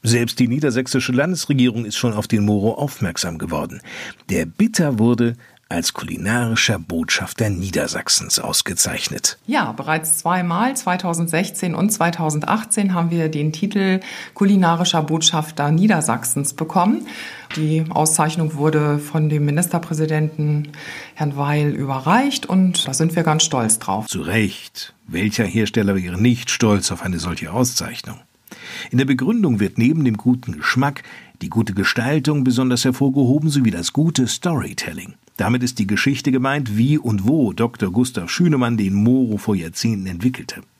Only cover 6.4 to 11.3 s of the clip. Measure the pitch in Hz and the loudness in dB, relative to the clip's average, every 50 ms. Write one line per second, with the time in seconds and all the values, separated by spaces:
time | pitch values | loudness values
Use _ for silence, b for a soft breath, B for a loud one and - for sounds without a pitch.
6.4 | 120 113 113 113 - - 110 87 82 - 85 82 82 - - - 95 - - - | 0 0 0 0 2 0 0 -2 -4 -6 -4 -4 -2 -2 -2 -4 -4 -6 -4 -2
7.4 | 117 104 98 85 95 95 - - - - - - - - - - - - - - | -2 -2 0 -4 -4 -4 -2 -4 -4 -4 -6 -6 -2 0 0 0 0 -2 -2 -2
8.4 | - - - - - - - - - - - - - - 71 - - - - _ | -2 -2 -2 -2 -2 -2 -2 -2 -2 -2 -2 -4 -6 -6 -6 -2 -4 -4 -4 _
9.4 | _ - 269 285 185 120 107 - - 156 156 160 160 165 - - - 170 180 180 | _ -2 -2 0 -2 -2 -6 -8 -4 -2 -2 -2 0 -2 -4 -2 0 0 0 0
10.4 | 175 175 165 185 226 262 277 269 - 185 180 180 - 180 165 165 170 160 | 0 0 0 0 0 -2 -2 -4 -2 -2 -2 -2 -2 -2 -2 -2 -2 0